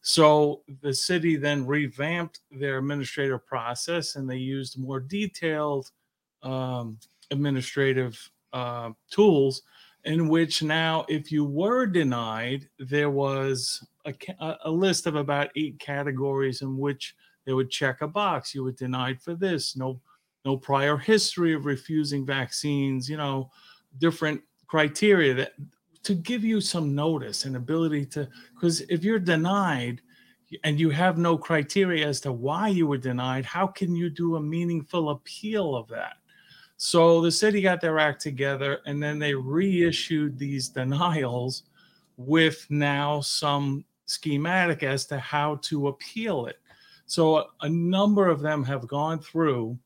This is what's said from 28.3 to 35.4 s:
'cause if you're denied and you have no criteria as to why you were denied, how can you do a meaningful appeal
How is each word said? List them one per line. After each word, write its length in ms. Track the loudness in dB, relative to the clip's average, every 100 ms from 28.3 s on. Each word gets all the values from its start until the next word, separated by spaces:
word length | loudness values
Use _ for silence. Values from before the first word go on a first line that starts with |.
| -10 -20 -2
'cause 200 | 0 0 -2
if 140 | 0
you're 160 | 2 0
denied 840 | 2 2 2 2 2 0 -4 -6 _ _ _ _ _ -6
and 160 | -2 2
you 120 | 2
have 280 | 4 2 4
no 180 | 2 2
criteria 680 | 2 0 2 0 2 2 0
as 140 | -2
to 100 | -4
why 380 | -4 -4 -2 0
you 180 | 2 2
were 100 | 2
denied, 480 | -2 -2 -2 -2
how 220 | -4 -2 -2
can 300 | -2 -2 0
you 120 | -2
do 280 | -2 -2 0
a 40 |
meaningful 680 | -2 -2 -2 -2 -2 -2 -2
appeal 640 | -4 -8 -12